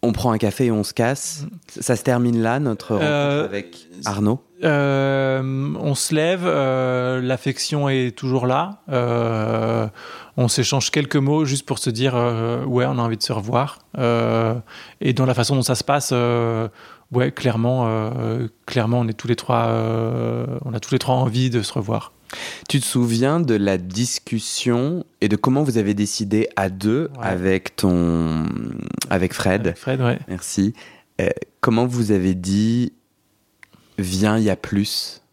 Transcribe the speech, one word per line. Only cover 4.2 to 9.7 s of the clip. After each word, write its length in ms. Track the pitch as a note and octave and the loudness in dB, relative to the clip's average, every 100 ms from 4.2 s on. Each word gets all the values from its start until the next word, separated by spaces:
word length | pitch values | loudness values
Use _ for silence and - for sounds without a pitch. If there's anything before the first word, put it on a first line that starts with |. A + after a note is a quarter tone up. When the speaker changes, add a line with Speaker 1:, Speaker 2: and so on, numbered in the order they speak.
| G#2 C3 _ - | 2 0 _ -4
Speaker 2:
euh, 1080 | D#3+ D3 C#3 C#3 C3+ C3+ C3+ C3 C3 C3+ C#3+ D3+ | 0 2 2 2 2 0 0 0 -2 -4 -4 -4
on 140 | D3+ | -2
se 200 | C#3 - | -2 0
lève, 280 | D#3 D#3+ F#3 | 0 2 0
euh, 800 | F3+ D3+ C3+ C3 B2+ B2+ B2 B2+ | 0 0 2 0 0 0 0 -2
l'affection 680 | B2+ C3 - B2+ - D3+ C#3+ | -2 -2 -2 -4 -2 0 0
est 260 | C3+ B2 | 0 0
toujours 320 | A#2 C3+ B2+ B2 | -4 -2 0 2
là. 360 | C3 F3+ G3+ - | 0 -2 -8 -4
Euh, 960 | C3+ A#2+ A#2 A#2 A2+ A2 A2+ A2+ | -2 0 0 0 0 0 0 0